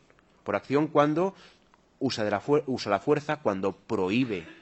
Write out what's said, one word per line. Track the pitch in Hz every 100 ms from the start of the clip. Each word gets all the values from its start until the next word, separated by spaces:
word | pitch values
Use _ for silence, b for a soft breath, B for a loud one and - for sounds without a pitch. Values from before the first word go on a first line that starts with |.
| _ _ _ _
Por | -
acción | 101 - 139 151
cuando | 151 147 156 190 - B B _ _ _ -
usa | 131 117
de | 104
la | 101
fuer-, | - 147 -
usa | 120 110
la | 98
fuerza, | - 147 147 147
cuando | 110 95 98
prohíbe | - - 107 92 117 127 92 82 -